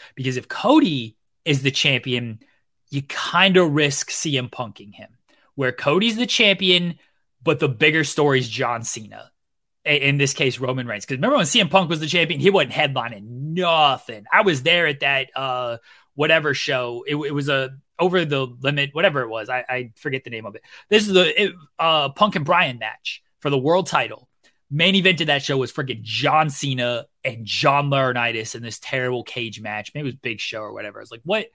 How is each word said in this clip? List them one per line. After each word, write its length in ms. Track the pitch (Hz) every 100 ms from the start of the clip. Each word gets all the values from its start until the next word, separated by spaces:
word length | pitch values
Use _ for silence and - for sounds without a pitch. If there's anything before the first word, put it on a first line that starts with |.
| -
because 240 | - 131 127
if 100 | -
Cody 680 | - 214 311 240 139 113 - _ _ 170
is 160 | 139
the 100 | 139
champion, 680 | 135 147 127 135 123 120 110 _ _ _ _ _
you 120 | 143
kinda 640 | 139 - - 170 196 180
risk 480 | 170 143 147 139 -
C 260 | - 165 135
M 120 | 123
Punking 440 | - 117 - 104
him. 240 | - 104 _ _ _ _ -
Where 160 | 127
Cody's 460 | 127 143 165 226 220
the 100 | 233
champion, 720 | - 214 185 185 180 175 - _ _ _ _
but 180 | 160 151
the 100 | 147
bigger 340 | 110 151 160
story 360 | 147 - 147 131
is 80 | 120
John 360 | 110 123 117
Cena. 480 | 113 113 104 104 - _ _ _ _ _ 156
A-, 220 | 147 139
in 100 | 143
this 160 | 135
case, 260 | - 139 123
Roman 260 | 127 127 120
Reigns. 200 | 104 -
'Cause 100 | 131
remember 220 | 208 277
when 80 | 156
C 140 | 240
M 100 | 175
Punk 200 | 190 175
was 100 | 160
the 80 | 156
champion? 320 | 175 160 147
He 100 | 165
wasn't 240 | 196 127
headlining 500 | 147 151 131 117 107
nothing. 1000 | 107 123 147 170 175 160 147 127 - 107 101
I 100 | 190
was 220 | 202 143
there 220 | 147 175 160
at 140 | 143
that, 300 | 143 139 131 131
uh, 420 | 135 127 120 117 _ - _
whatever 400 | - 156 160 151
show. 520 | 139 - 131 120 120 151
It, 80 | 147
it 180 | 147
was 160 | 147 143
a 280 | 139 131 135 _ -
Over 260 | 180 185 160
the 200 | 139 131
Limit, 460 | 123 135 147 139
whatever 280 | 147 185 143
it 80 | 117
was. 200 | 110 107
I, 160 | 127 120
I 240 | 127 120 -
forget 280 | 151 131
the 60 | -
name 160 | 113 110
of 100 | 110
it. 60 | - - -
This 180 | 214 208
is 60 |
the, 280 | 185 165 160
it, 140 | 202 180 151 -
uh, 300 | 165 156 139
Punk 260 | - 208 180
and 100 | 147
Bryan 320 | 180 160 120
match 460 | 110 - - - _ _
for 100 | 147
the 80 | 139
world 300 | 139 175 185
title. 420 | 151 113 110 _ _ _ _ -
Main 260 | 147 175 190
event 260 | 180 165
of 60 | 156
that 140 | 143
show 160 | 139 139
was 140 | 120
freaking 320 | - 135 113
John 460 | 107 110 139 156 156
Cena 580 | 139 143 127 123 117 - _
and 220 | 131 117 107
John 440 | - 147 143 143
Laurinaitis 640 | 139 131 123 120 113 110
in 80 | 120
this 180 | 117 -
terrible 440 | - 135 127 123
cage 380 | 113 127 117 107
match. 320 | 107 107 107 147
Maybe 140 | 143
it 20 |
was 40 | 135
Big 240 | 123 113
Show 200 | - 113
or 140 | 107
whatever. 260 | 107 104 104
I 20 |
was 100 | 107
like, 100 | 117
"What, 240 | 151 214 -